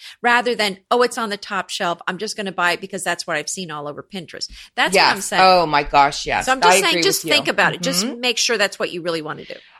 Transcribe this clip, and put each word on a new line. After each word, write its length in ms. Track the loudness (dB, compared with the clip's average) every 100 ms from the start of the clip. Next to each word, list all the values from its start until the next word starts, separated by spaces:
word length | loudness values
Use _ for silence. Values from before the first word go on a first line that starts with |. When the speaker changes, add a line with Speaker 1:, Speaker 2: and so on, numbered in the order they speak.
| -20 -4
Speaker 1:
Rather 320 | 2 2 2
than, 240 | 0 0 -2 _
"Oh, 100 | 2
it's 160 | 2 0
on 100 | -6
the 80 | -6
top 340 | -6 -6 -6
shelf. 300 | -4 -2 -2 -6
I'm 120 | -8
just 180 | -8 -8
gonna 160 | -8
buy 180 | -2 0
it 80 | 0
because 220 | -4 -8
that's 240 | -4 -4 -4
what 100 | -6
I've 120 | -6
seen 240 | -8 -10
all 160 | -10 -10
over 120 | -12
Pinterest." 480 | -12 -14 -14 -14 -14 -14 -14 -2
That's 180 | 2
what 80 | 4
I'm 140 | 4 2
Speaker 2:
Yes. 80 | -2
Speaker 1:
saying. 160 | 4
Speaker 2:
Oh 220 | 6 6 4
my 160 | 2
gosh, 420 | 2 4 4 2
yes. 220 | -2 -2 0
Speaker 1:
So 60 |
I'm 80 | 2
just 80 | 6
Speaker 2:
I 120 | 4
Speaker 1:
saying, 40 | 4
Speaker 2:
agree 80 | 2
Speaker 1:
just 220 | 0 0
Speaker 2:
with 60 | 0
you. 20 |
Speaker 1:
think 140 | 0 0
about 260 | 2 0
it. 80 | 0
Just 220 | -2 -2 -4
Speaker 2:
Mm-hmm. 140 | -4
Speaker 1:
make 180 | -4 -2
sure 180 | -2 0
that's 220 | -2 -2
what 140 | -8
you 100 | -6
really 200 | -6 -6
wanna 220 | -6 -12
do. 120 | -14 -18 -20 _